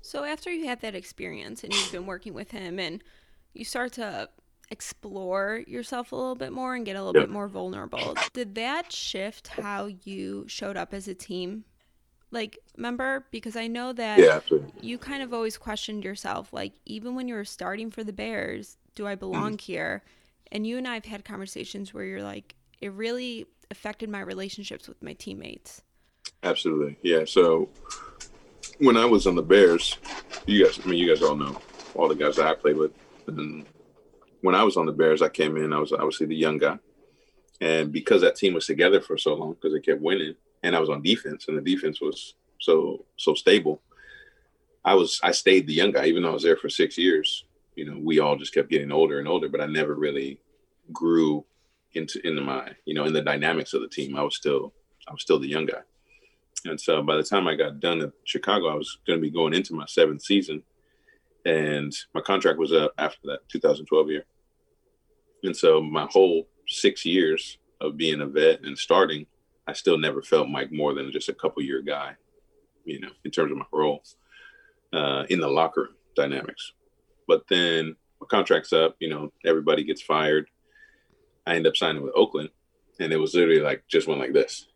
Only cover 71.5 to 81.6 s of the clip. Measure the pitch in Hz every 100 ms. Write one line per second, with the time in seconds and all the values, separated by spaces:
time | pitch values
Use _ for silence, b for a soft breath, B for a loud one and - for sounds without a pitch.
71.5 | - 69 67 71 73 69 69 _ _ _
72.5 | _ _ _ - 71 87 - 76 80 78
73.5 | 69 - 76 76 73 - _ b b b
74.5 | b b b _ 82 71 69 71 90 73
75.5 | 73 82 - - _ _ - 71 69 -
76.5 | - - _ _ _ _ _ - 82 -
77.5 | 92 87 82 80 80 _ _ - 104 90
78.5 | 82 - 82 82 - 80 76 76 _ 82
79.5 | 82 76 76 76 78 - 78 76 76 76
80.5 | _ _ b b b b _ _ _ -
81.5 | 85